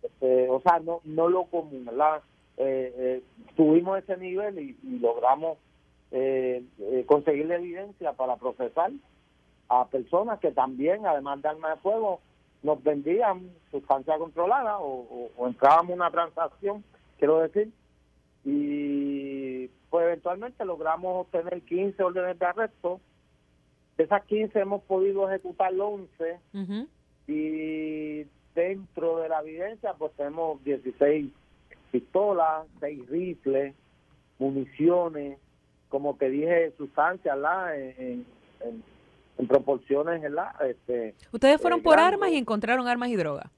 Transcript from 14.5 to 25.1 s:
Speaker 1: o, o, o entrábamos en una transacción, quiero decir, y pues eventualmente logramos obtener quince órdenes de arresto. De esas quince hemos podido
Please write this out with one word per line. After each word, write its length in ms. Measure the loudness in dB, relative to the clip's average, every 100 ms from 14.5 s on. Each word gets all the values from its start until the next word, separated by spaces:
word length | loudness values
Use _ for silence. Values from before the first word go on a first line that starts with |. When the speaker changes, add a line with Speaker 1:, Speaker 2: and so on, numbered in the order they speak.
| 2 0 -4
Speaker 1:
o, 220 | -6 -8
o, 280 | -10 -12 -12 -4
o 100 | -6
entrábamos 440 | 4 8 8 6
en 40 | 0
una 160 | 0
transacción, 720 | 0 -2 -2 -6 -4 -6 -6 -12 _ _ _
quiero 220 | 4 4
decir, 320 | 4 0 -2 -6 _ _ _ _ _ _
y 1200 | -2 -2 0 -4 -2 -2 -2 -4 -6 -8 -8 -8 -10 _ _
pues 160 | 2 2
eventualmente 580 | 0 -4 -6 -8 -8 -8
logramos 600 | -4 -2 -2 -2 -4 -2
obtener 360 | -4 -4 -8
quince 380 | -4 -2 -2 0
órdenes 340 | -2 0 -4 -2
de 60 | -2
arresto. 540 | -2 -4 _ -8 -8 _ _ _ _ _ _ _ _ _ -2
De 80 | 0
esas 180 | 0 0
quince 340 | -2 0 0
hemos 220 | -2 -4
podido 460 | _ 0 2